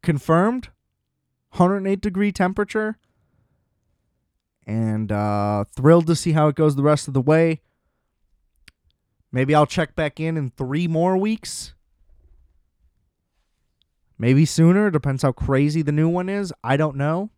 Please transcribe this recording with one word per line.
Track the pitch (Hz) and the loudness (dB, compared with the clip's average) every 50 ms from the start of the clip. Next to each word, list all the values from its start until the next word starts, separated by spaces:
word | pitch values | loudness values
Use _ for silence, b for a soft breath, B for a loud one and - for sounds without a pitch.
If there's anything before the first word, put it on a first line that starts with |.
Confirmed. | - - 156 139 - - 160 170 185 220 247 254 - - _ _ _ _ _ _ _ _ _ _ _ _ _ _ _ _ | 0 -2 -2 -2 0 2 2 2 2 0 -2 -4 -10 -14 _ _ _ _ _ _ _ _ _ _ _ _ _ _ _ _
Hundred | - - 180 180 196 | 0 2 2 2 2
and | 202 190 | 0 -2
eight | 196 196 196 | -2 -2 -2
degree | - 214 175 190 208 208 | -4 -6 -2 -2 -2 -2
temperature. | 190 - 190 185 196 - 208 - - 220 214 214 220 _ _ _ _ _ _ _ _ _ _ _ _ _ _ _ _ _ _ _ _ _ _ _ _ _ _ _ _ _ _ _ _ _ _ | 0 0 -2 -2 0 -4 -6 -4 -4 -4 -4 -4 -8 _ _ _ _ _ _ _ _ _ _ _ _ _ _ _ _ _ _ _ _ _ _ _ _ _ _ _ _ _ _ _ _ _ _
And, | 110 110 113 113 110 107 110 110 98 | -8 -4 -4 -2 -2 -2 -4 -4 -4
uh, | 107 104 104 104 104 104 101 104 104 104 101 _ - | -4 -2 -2 -2 -2 -2 -2 -2 -2 -2 -4 _ -6
thrilled | - 127 147 165 170 165 | 2 4 6 6 6 4
to | 160 170 | 2 -2
see | - - 170 156 | -2 0 -2 0
how | 156 151 | 2 2
it | 151 139 | 0 2
goes | - 156 151 143 | 2 0 0 0
the | 139 139 | 2 2
rest | 151 151 147 - | 2 0 0 -2
of | - 131 | -4 -4
the | 135 | -2
way. | 123 143 156 160 165 165 160 - _ _ _ _ _ _ _ _ _ _ _ _ _ _ _ _ _ _ _ _ _ - _ _ _ _ _ _ _ _ _ _ _ _ | 2 2 4 4 4 2 0 -4 _ _ _ _ _ _ _ _ _ _ _ _ _ _ _ _ _ _ _ _ _ -20 _ _ _ _ _ _ _ _ _ _ _ _
Maybe | - 127 135 135 151 | -4 -2 0 2 4
I'll | 151 151 | 2 2
check | - - 185 160 - _ | 2 0 -4 -4 -4 _
back | - 160 147 _ - | -6 -6 -4 _ -6
in | 156 160 165 | -6 -4 -4
in | 160 143 123 | -4 -6 -6
three | _ - 135 127 139 160 175 | _ -10 -8 -4 -4 -4 -2
more | 170 160 160 170 185 190 | -2 -2 0 0 0 0
weeks. | 185 196 214 226 220 - - - - - - - _ _ _ _ _ _ _ _ _ _ _ - _ _ _ _ _ _ _ _ _ _ _ _ _ _ _ _ _ _ _ _ _ _ _ _ _ _ _ _ _ _ _ _ _ _ _ _ | 0 0 -2 -4 -6 -8 -14 -14 -14 -14 -16 -20 _ _ _ _ _ _ _ _ _ _ _ -20 _ _ _ _ _ _ _ _ _ _ _ _ _ _ _ _ _ _ _ _ _ _ _ _ _ _ _ _ _ _ _ _ _ _ _ _
Maybe | _ 117 120 131 143 160 | _ 2 4 4 4 4
sooner. | 147 - - 165 170 180 202 214 208 | 2 4 4 6 6 6 4 2 2
Depends | 165 147 - 143 135 131 - | 0 -2 -2 -2 -4 0 -2
how | 135 | -2
crazy | 123 - - - 139 131 143 147 151 165 | -2 -2 -2 0 0 2 0 0 0 -2
the | 156 143 | -2 -2
new | 147 151 156 | 0 0 0
one | 165 170 180 180 185 | 0 0 -2 -4 -4
is. | 196 202 202 170 - _ - | -4 -6 -6 -8 -10 _ -4
I | 117 135 | -2 0
don't | 143 156 151 135 | 0 0 -2 -2
know. | 139 139 147 160 180 202 214 _ | -4 -4 -2 -2 -4 -6 -8 _